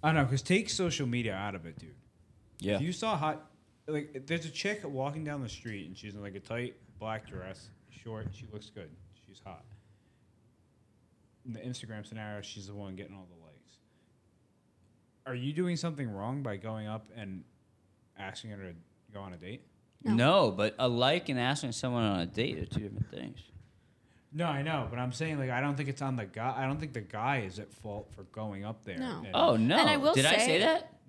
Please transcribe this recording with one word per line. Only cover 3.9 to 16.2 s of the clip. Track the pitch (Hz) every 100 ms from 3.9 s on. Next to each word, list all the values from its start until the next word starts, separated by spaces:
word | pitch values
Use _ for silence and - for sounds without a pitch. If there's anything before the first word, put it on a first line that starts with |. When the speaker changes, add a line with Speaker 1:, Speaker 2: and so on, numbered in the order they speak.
| 151 147 135 139
Speaker 1:
there's | 165 156
a |
chick | - 202 208
walking | 165 135 135 151
down | 151 147
the | 127
street | - 117 104 80
and | 90
she's | 107
in, | 101
like, | 101 98
a |
tight | - 117 123 - - -
black | 107 110 -
dress, | 98 92 92 - - _
short, | - 113 110 110
she | - -
looks | 107 -
good, | 107 80 82 - - -
she's | 95
hot. | 98 80 - - _ _ _ _ _ _ _ _ _ _ _ _ _ _ _ _
In | 127
the | 110
Instagram | 113 120 110 110 104
scenario, | 110 107 104
she's | 98 110 95
the |
one | 104 101 92
getting | 98
all | 98 90
the | 87
likes. | 80 71 _ _ _ _ _ _ _ _ _ _ _ _ _ _ _ _ -
Are |
you | 123 131
doing | 151 180 170
something | 170 143 127
wrong | 98